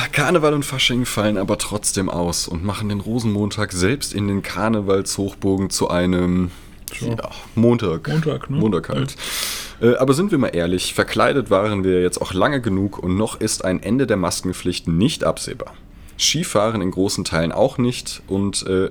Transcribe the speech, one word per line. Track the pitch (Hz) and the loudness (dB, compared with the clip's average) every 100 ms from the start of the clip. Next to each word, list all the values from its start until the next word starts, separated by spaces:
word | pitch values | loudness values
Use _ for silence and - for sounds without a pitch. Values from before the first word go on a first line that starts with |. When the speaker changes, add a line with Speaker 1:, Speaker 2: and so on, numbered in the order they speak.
| 120 | 2
Speaker 1:
Karneval | - 143 175 151 | 0 2 4 4
und | 147 | 2
Fasching | 139 131 - 123 | -2 -2 0 0
fallen | 123 - 104 104 | 0 0 0 0
aber | 95 95 | 0 -2
trotzdem | - 92 - - 95 | -2 -4 -2 0 0
aus | - 87 85 - | 0 -2 -2 -4
und | 82 | -4
machen | 98 95 104 | -4 -4 -2
den | 104 | -4
Rosenmontag | 95 120 113 101 104 101 104 | -2 -2 0 2 0 -2 -4
selbst | 90 92 143 - | 2 2 2 -2
in | - 101 | -2 0
den | 98 | 0
Karnevalshochburgen | - 90 107 113 98 98 95 - 98 - 98 95 95 | -2 -2 0 0 2 0 0 -2 -4 -2 0 2 0
zu | - - | 0 0
einem, | 87 90 90 90 90 90 - - - - | 2 2 4 2 2 0 -4 -16 -16 -14
Speaker 2:
Sure. | - 120 113 | -8 -4 -4
Speaker 1:
ja, | - - - | -6 -12 -6
Montag. | - 117 120 101 80 80 | 4 6 6 2 -2 -2
Speaker 2:
Montag, | 156 156 135 - | -2 0 -4 -4
ne? | 135 | 0
Speaker 1:
Montag | 214 175 - | 2 2 0
halt. | - 135 - - - - - - - | -4 -4 -6 -8 -6 -6 -6 -10 2
Speaker 2:
Ja. | 117 | 4
Speaker 1:
Äh, | 123 | 4
aber | 131 | 4
sind | 135 202 | 2 2
wir | 156 | 2
mal | 113 | 2
ehrlich, | 85 85 92 - | 0 0 0 -2
verkleidet | - 101 104 120 139 107 | -2 -2 2 2 2 2
waren | 98 107 101 | 2 2 2
wir | 92 90 | 2 4
jetzt | 90 - | 2 0
auch | - | -2
lange | 92 110 143 | 2 2 2
genug | 117 95 98 - | 0 0 0 -2
und | 90 92 | -2 0
noch | 110 - | -2 -2
ist | 110 - | -2 -2
ein | 95 90 | -2 -2
Ende | - 123 131 | 0 0 2
der | 101 | 2
Maskenpflicht | 87 - 92 90 92 87 - | 0 -2 -4 -4 -4 -4 0
nicht | 82 120 - | 2 2 2
absehbar. | 80 - - - - - - - - - | -2 -2 -6 -8 -12 -14 -20 -20 -18 -2
Skifahren | - 147 180 - 107 110 | 0 0 0 2 2 2
in | 92 | 0
großen | 87 98 - | 0 0 0
Teilen | 92 80 82 | -2 0 0
auch | - 113 - | 2 2 2
nicht | 123 123 - - - | 0 -2 -8 -12 -4
und, | 95 101 92 - | -2 0 -2 0
äh, | 95 95 | 0 0